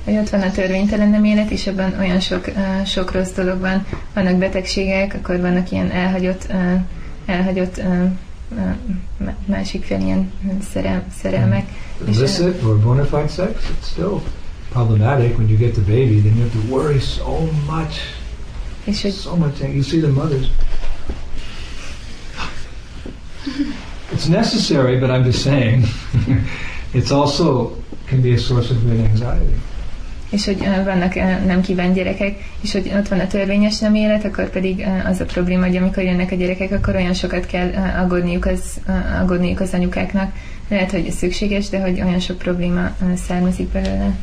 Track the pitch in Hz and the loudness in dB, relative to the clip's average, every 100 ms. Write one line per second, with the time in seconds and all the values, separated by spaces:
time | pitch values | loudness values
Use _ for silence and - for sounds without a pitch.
0 | - 214 208 208 190 185 185 190 208 214 | 0 0 2 0 0 0 0 2 0 2
1 | 208 214 208 214 214 190 - 190 190 185 | 4 4 4 4 2 -2 -2 -2 -2 0
2 | 190 185 - 180 185 196 190 190 196 - | 0 0 0 -4 -4 -2 -2 -2 -2 -2
3 | 185 185 185 - 185 185 185 190 190 - | -2 -2 -2 -2 -2 0 0 0 -2 -8
4 | - 214 185 180 190 190 185 - 190 190 | -6 0 2 2 2 -2 -2 -2 0 0
5 | 196 202 - 180 180 180 180 190 185 180 | 0 -2 -2 0 2 0 0 -2 0 0
6 | 180 185 185 185 - 190 180 185 185 - | 0 0 0 -2 -2 -2 2 0 0 -6
7 | - - - 180 185 185 180 - 190 180 | -10 -10 -4 0 0 0 -2 -2 -2 2
8 | 185 185 - - - 233 185 190 226 185 | 2 0 -8 -12 -10 -4 -4 -4 -4 -4
9 | 180 - 196 - 190 196 190 190 - 196 | -4 -6 -6 -6 -4 -2 -2 -4 -2 -2
10 | 190 190 190 - 196 190 - 196 190 185 | 0 0 -2 -4 -4 -4 -4 -4 -2 -2
11 | - - - 185 113 196 - - - - | -4 -6 -2 2 2 2 -2 -8 -8 -6
12 | - 107 135 - 175 180 117 107 110 131 | 0 2 2 2 0 2 2 4 4 4
13 | 143 147 151 - 190 226 - - - - | 2 2 0 0 -2 0 0 0 0 -2
14 | 190 190 - - - - - 123 117 104 | -2 -2 -4 -6 -8 -8 -4 0 4 4
15 | 107 139 120 117 110 107 120 107 98 117 | 4 4 4 4 4 4 4 2 4 4
16 | 131 107 104 117 117 110 110 131 151 139 | 6 6 6 4 2 0 0 0 2 2
17 | - - - 156 160 156 143 160 156 - | 0 -2 -2 0 0 0 -2 -2 -4 -6
18 | - - - - - - - - - 202 | -8 -10 -10 -10 -10 -8 -8 -8 -4 -2
19 | 196 196 135 175 151 135 139 139 131 165 | -2 -4 -4 0 0 0 -2 -2 0 2
20 | 151 135 156 135 - - - - - - | 2 2 0 2 4 6 6 6 4 2
21 | - - - - - - - - - - | 0 -2 -2 -2 -4 -6 -6 -6 -8 -10
22 | - - - - - - - - - - | -10 -10 -10 -6 -6 -6 -8 -10 -12 -12
23 | - - - - - 262 247 - - - | -12 -12 -12 -10 -8 -4 -4 -4 -10 -10
24 | - - 160 185 226 214 - 160 127 127 | -6 -4 2 2 2 0 0 2 2 2
25 | 131 127 123 113 139 139 113 127 107 - | 2 2 2 2 2 2 4 4 2 0
26 | - - - - - - - - - 127 | -2 0 2 2 0 -4 -6 -6 -2 -2
27 | - 139 147 - 165 127 113 - - - | 2 2 2 2 2 2 0 -6 -10 -10
28 | - 131 123 117 - 123 120 123 117 113 | -2 2 4 2 2 0 2 2 2 4
29 | 110 110 120 - 120 120 - - - - | 4 4 2 2 4 4 0 -6 -6 -6
30 | - - - 202 208 190 196 190 196 185 | -8 -8 -4 -2 -2 0 0 2 2 2
31 | 180 185 190 185 185 180 180 180 180 185 | 0 0 0 2 2 2 2 0 2 2
32 | 185 196 202 208 - - - 202 185 196 | 0 -2 -2 -4 -8 -6 -4 -2 0 0
33 | 202 190 185 208 190 202 214 208 214 214 | 0 0 0 0 2 2 2 2 2 4
34 | 214 214 202 - - 185 185 190 196 185 | 4 2 0 -2 -2 -2 -2 -2 -2 0
35 | 185 185 - - 180 180 185 180 185 190 | 0 -2 -2 0 0 2 2 2 2 2
36 | 185 180 185 180 180 185 190 202 - 196 | 0 0 0 0 0 -2 -2 0 0 0
37 | 180 180 180 185 180 180 180 190 185 180 | 0 0 -2 -2 -2 -2 -2 0 -2 0
38 | 180 180 175 180 185 185 - - - 185 | 0 2 0 0 0 -2 -4 -6 -2 -2
39 | 185 175 180 175 180 180 190 180 180 185 | 0 0 0 2 0 0 -2 0 0 -2
40 | 190 196 190 - - - - 202 185 196 | -2 -2 -2 -6 -10 -12 -2 0 0 0
41 | 160 170 180 - 208 202 202 190 190 180 | -2 -2 -2 0 -2 0 -2 -2 0 0
42 | 180 180 180 180 - 180 175 175 185 - | 0 0 -2 -4 -2 0 0 0 -2 0
43 | 185 180 - 180 180 185 185 190 190 196 | 0 0 -2 0 0 0 -2 -2 0 0
44 | 196 190 | 0 -2